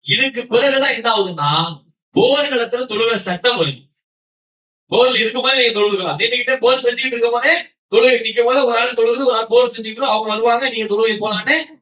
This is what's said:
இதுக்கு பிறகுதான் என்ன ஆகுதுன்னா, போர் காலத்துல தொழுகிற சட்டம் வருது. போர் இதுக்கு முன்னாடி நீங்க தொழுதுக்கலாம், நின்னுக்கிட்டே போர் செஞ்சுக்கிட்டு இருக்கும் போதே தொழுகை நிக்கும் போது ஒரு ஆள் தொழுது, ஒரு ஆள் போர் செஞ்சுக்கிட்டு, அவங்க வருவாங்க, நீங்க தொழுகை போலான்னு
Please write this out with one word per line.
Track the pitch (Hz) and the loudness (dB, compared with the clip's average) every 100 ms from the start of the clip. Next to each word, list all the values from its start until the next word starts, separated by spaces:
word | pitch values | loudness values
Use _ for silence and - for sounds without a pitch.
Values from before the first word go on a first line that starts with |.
இதுக்கு | - 240 269 226 247 | -2 -2 0 -4 -2
பிறகுதான் | 233 277 269 269 | 2 2 2 0
என்ன | 226 233 | 0 0
ஆகுதுன்னா, | 220 185 165 143 151 156 156 _ _ _ | 0 -2 -2 -2 0 -2 -8 _ _ _
போர் | - 247 285 285 | 2 2 2 0
காலத்துல | 254 233 240 254 | -2 -2 -4 -4
தொழுகிற | 208 226 | -2 0
சட்டம் | 220 185 180 247 226 | 0 -4 0 0 0
வருது. | 151 135 _ _ _ _ _ _ _ _ _ _ _ | -2 -4 _ _ _ _ _ _ _ _ _ _ _
போர் | 190 254 233 | 0 2 0
இதுக்கு | 220 247 | -2 -2
முன்னாடி | - 269 | -2 0
நீங்க | 233 202 | 0 0
தொழுதுக்கலாம், | 208 196 175 151 | 0 0 -4 -4
நின்னுக்கிட்டே | 233 247 254 269 | -2 -2 -2 0
போர் | 233 254 | 0 2
செஞ்சுக்கிட்டு | 247 240 262 | 0 -2 -6
இருக்கும் | 233 233 | -2 -2
போதே | 240 269 339 - _ _ | 0 0 0 -2 _ _
தொழுகை | 220 254 240 | 2 4 2
நிக்கும் | 220 220 | 0 0
போது | 233 262 247 | 2 2 2
ஒரு | 226 | 0
ஆள் | 240 | 0
தொழுது, | 233 226 247 269 | 0 0 2 0
ஒரு | 226 | 0
ஆள் | 233 | 2
போர் | 233 247 226 | 2 2 -2
செஞ்சுக்கிட்டு, | 220 220 269 | -12 -4 0
அவங்க | 214 220 | 0 -2
வருவாங்க, | 214 233 240 262 | 0 2 2 0
நீங்க | 226 208 | -4 -2
தொழுகை | 202 226 208 | 0 0 0
போலான்னு | 208 190 208 311 320 311 | -4 -4 -2 -2 -2 -16